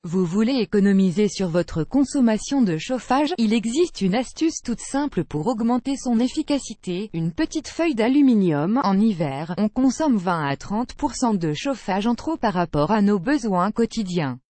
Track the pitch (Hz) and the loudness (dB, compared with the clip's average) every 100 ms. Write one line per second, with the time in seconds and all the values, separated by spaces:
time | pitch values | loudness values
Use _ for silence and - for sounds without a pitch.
0 | 180 185 180 196 220 269 202 214 202 196 | -2 -2 0 0 0 0 0 2 4 4
1 | 190 170 208 - 185 170 165 165 151 269 | 4 2 0 0 0 0 -2 -4 0 0
2 | 269 294 233 214 - 277 214 160 - 254 | 0 2 2 2 -2 0 2 0 -4 -6
3 | - 262 294 359 220 233 226 254 359 - | 0 0 0 0 2 2 0 0 0 0
4 | 190 214 254 - 320 - - 226 - 277 | 0 0 -4 -2 -2 -2 -8 -8 -4 -4
5 | 294 - 156 151 165 220 233 247 269 269 | -2 -4 -4 -4 -2 0 0 0 -2 -4
6 | 254 226 254 - 302 285 - 202 - 180 | 0 2 2 -2 -2 -4 -4 -10 -6 -6
7 | 214 165 165 - 320 320 - - 330 226 | -4 -4 -4 -2 -4 -4 -8 -2 -2 2
8 | 220 277 277 220 185 147 160 240 202 190 | 2 4 6 4 4 2 0 0 2 4
9 | 220 170 156 135 165 180 214 - 269 - | 2 2 -4 -4 -8 -2 -2 2 0 2
10 | 320 220 180 170 143 139 - 208 240 - | 0 2 0 0 0 -4 -4 -4 -4 -4
11 | 285 - 240 202 165 151 277 247 - 190 | -6 0 0 0 -2 -2 -4 -4 -2 0
12 | 214 233 311 330 220 185 170 151 151 214 | 0 -2 -4 -2 0 0 0 0 2 4
13 | 202 208 175 294 226 180 196 214 226 - | 4 2 0 0 0 0 0 0 -2 -2
14 | 190 175 135 123 | -4 -2 -2 -6